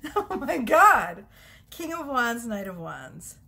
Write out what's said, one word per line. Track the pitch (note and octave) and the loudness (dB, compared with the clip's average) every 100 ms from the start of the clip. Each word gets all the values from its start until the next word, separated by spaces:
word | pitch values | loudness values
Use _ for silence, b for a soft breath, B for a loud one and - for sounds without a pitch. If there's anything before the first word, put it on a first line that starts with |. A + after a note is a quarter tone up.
<laughs> | D4+ G#4 | -4 -6
Oh | G4 F#4+ | -4 -6
my | C#4 E4+ | -4 -4
God. | A#3 D#4+ G4+ D#4 F3 E3+ - b b b b | 2 8 8 8 2 -8 -18 b b b b
King | - E4 | -12 -10
of | E4 C#4+ | -8 -4
Wands, | C4+ A#3+ A#3+ A#3 | -2 -2 -4 -6
Knight | G#3 G3 | -8 -8
of | F3 | -10
Wands. | E3 C#3 C3 - - - | -12 -12 -14 -18 -18 -20